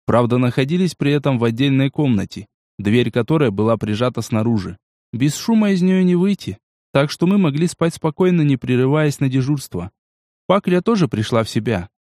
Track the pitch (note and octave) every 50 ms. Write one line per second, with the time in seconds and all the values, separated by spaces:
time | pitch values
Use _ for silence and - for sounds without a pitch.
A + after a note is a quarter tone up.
0 | - - A2 A#2+ B2 A2+ B2 B2+ B2+ B2 - C#3 C3+ C#3 F3 F3+ F#3+ E3 - -
1 | C#3+ C#3+ D3 C#3+ C#3 C#3+ C3 A2+ A#2 A#2 A#2 A#2 C#3 C#3+ C3+ C3 C3+ C#3 - -
2 | D3 C3 A2+ G2 F#2 - - F2+ - _ _ _ _ _ _ - G2 G#2 A2 A#2+
3 | B2 A#2 - A#2+ A2+ - D#3 D#3 D3 A2+ G2 G2+ G#2+ A2+ A#2 G#2 - G#2+ G#2+ G#2
4 | B2 B2 - A#2+ G#2+ - A2+ A2 A2 A#2 A#2 G2+ F2+ - - _ _ _ _ _
5 | _ - - A2 C3 D3+ - - - A#3 A3+ A3 G#3+ G3+ G3 F3 F3+ F#3 F#3 F#3
6 | F#3 F3+ F3+ F3 F#3 G3+ G3 - - - - _ _ _ _ _ _ _ - C#3
7 | C#3+ D3 - - E3+ F3 G3+ G#3 F#3 D3 C#3 D3+ F3 E3+ - - E3 E3 - -
8 | - D#3 - - F#3 F#3 F3+ E3 D3+ C#3+ C3+ A#2+ - B2+ B2+ B2 C3 C3 D3 D#3
9 | D#3 D3 C#3 - C#3+ C3 B2+ C3+ B2 C#3 D3+ C3+ - - - F2 F2 G2 _ _
10 | _ _ _ _ _ _ _ _ _ - F#3 G3+ - F3+ F3+ F3+ - A3+ A#3 G3
11 | D#3+ A#2+ - G#2+ A2 - B2 A2+ A2 - - A2+ G#2+ B2 A2 F2+ F2 - _ _